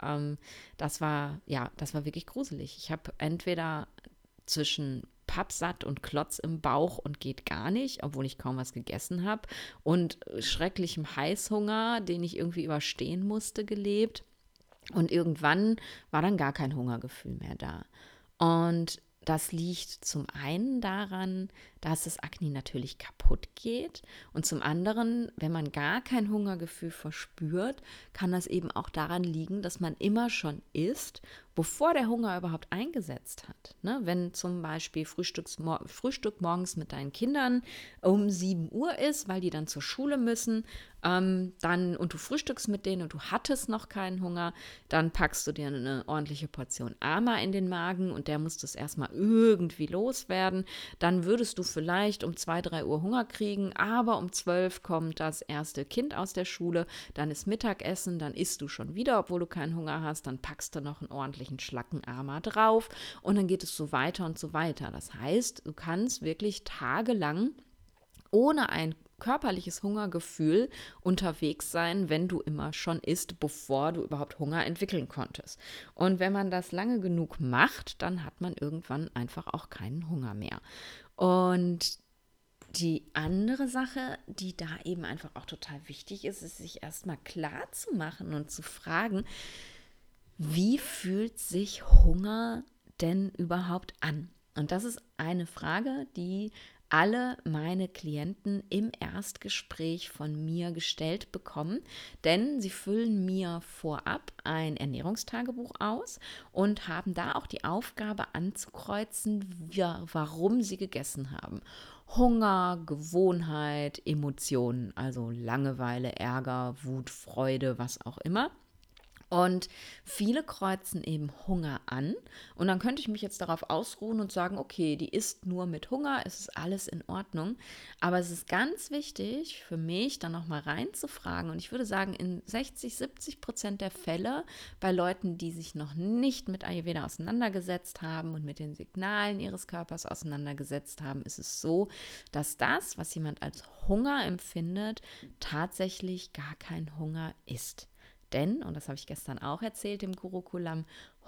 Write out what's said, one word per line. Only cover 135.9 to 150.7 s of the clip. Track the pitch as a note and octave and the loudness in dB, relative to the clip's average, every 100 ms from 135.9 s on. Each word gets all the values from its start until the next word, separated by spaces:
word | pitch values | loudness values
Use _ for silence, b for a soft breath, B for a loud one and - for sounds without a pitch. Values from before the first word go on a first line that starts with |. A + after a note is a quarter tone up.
| D3+ | -4
nicht | F#3+ A#3 C4+ B3+ - | 0 2 2 0 -4
mit | F#3+ | -6
Ayurveda | - F3 E3+ E3+ | -4 -4 -2 -2
auseinandergesetzt | - - E3+ A#3 A#3 F#3+ F3+ F3+ - - | -4 -6 -2 0 0 0 -2 -4 -6 -10
haben | D#3+ D#3+ D#3+ D#3+ | -6 -4 -4 -6
und | D3 | -6
mit | D3 | -8
den | D3+ D3+ | -10 -10
Signalen | - F#3 F#3+ G#3 G#3 G3+ | -12 -6 -2 0 0 -2
ihres | F#3+ F#3+ - | -4 -8 -8
Körpers | F3 E3 E3 - | -8 -8 -8 -8
auseinandergesetzt | - D#3 C#3+ D3 C#3 C#3 C#3+ - - | -8 -6 -6 -6 -6 -6 -6 -8 -10
haben, | D3 C#3 | -8 -8
ist | - - | -8 -10
es | - - | -8 -4
so, | - E3+ G3+ B B B B | 2 2 2 B B B B
dass | D3+ D3 - | -4 -4 0
das, | B2 E4+ - - | 2 2 0 -6
was | D#3 E3 | -6 -4
jemand | D#3 - | -4 -4
als | C#3 - - - - | -8 -8 -14 -2 2
Hunger | G3+ C4+ C#4+ | 4 4 2
empfindet, | G3 F3+ - E3+ E3 F#3+ G#3+ A3 B B B - | 0 -2 -4 -6 -4 -2 -4 -6 B B B -10
tatsächlich | - D3+ E3+ - F#3+ F#3 F#3 F3+ - | -6 -2 -4 -2 -4 -2 -6 -6 -8
gar | - D3 D3+ | -10 -10 -10
kein | - E3 D#3 D3+ | -8 -8 -8 -6
Hunger | D#3 D#3+ D#3+ - - | -6 -4 -6 -10 -10
ist. | B2 - - - b b b - | -10 -10 -12 -18 b b b -4
Denn, | - D#3+ C4 | 0 2 0
und | - D#3 | -2 -8
das | - | -8
habe | C#3 | -10
ich | - | -10
gestern | D3 - C3+ | -12 -10 -8
auch | - D#3 | -6 -4
erzählt | A3+ - G#3 G3+ | -6 -6 -6 -4
im | F#3+ | -6
Gurukulam, | F#3 F3+ F#3 F3+ F3+ E3+ | -6 -6 -8 -6 -6 -4